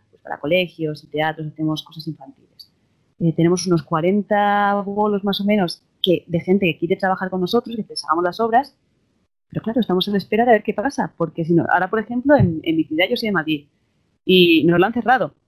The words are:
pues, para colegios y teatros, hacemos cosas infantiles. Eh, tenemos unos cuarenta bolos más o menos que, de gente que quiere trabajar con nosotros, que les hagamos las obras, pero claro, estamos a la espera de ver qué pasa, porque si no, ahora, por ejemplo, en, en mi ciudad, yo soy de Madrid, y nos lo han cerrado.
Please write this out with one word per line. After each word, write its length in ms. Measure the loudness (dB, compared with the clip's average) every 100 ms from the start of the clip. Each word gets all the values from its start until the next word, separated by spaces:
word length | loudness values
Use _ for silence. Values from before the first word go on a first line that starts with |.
| _
pues, 100 | _
para 160 | -12 -10
colegios 640 | -2 0 -2 -4 -8 -8 -8
y 20 |
teatros, 400 | -4 -2 -4 -10
hacemos 340 | -6 -4 -4
cosas 240 | -8 -14 -12
infantiles. 640 | -12 -16 -20 _ _ -20 _ _ _ _ _
Eh, 120 | -2
tenemos 320 | 2 2 2 0
unos 160 | -2
cuarenta 920 | 0 -2 0 0 0 0 2 2 0 0 -4
bolos 380 | -2 0 0
más 160 | -2 -2
o 60 | 0
menos 360 | 0 0 -4 _ _
que, 240 | 0 0 0
de 140 | -4
gente 240 | 0 2 2
que 120 | -2
quiere 200 | -4 -2
trabajar 320 | -2 -2 -4
con 100 | -4
nosotros, 340 | -2 -2 -2 -8
que 80 | -10
les 160 | -12
hagamos 220 | -4 -2 -2
las 160 | -2
obras, 360 | 0 0 0 _ _ _ _ _ _ _ _
pero 140 | -8
claro, 160 | -4 -2
estamos 260 | 0 -2 -2
a 20 |
la 60 | -4
espera 260 | -2 0
de 80 | 4
ver 120 | 4
qué 100 | 2
pasa, 400 | -4 -4 -4 -6 -4
porque 300 | -6 -4 0
si 80 |
no, 120 | 2 2
ahora, 180 | 0 0
por 100 | -4
ejemplo, 360 | -4 -4 2 4
en, 240 | 4 0
en 120 | -2 -2
mi 80 |
ciudad, 220 | -2 -2 -2
yo 60 | -2
soy 140 | -2
de 40 |
Madrid, 340 | -2 -2 -4 -6 _ _ _ _ _ 2
y 400 | 6 6 6 4
nos 120 | 4
lo 100 | 2
han 60 |
cerrado. 400 | 0 0 0 0 -8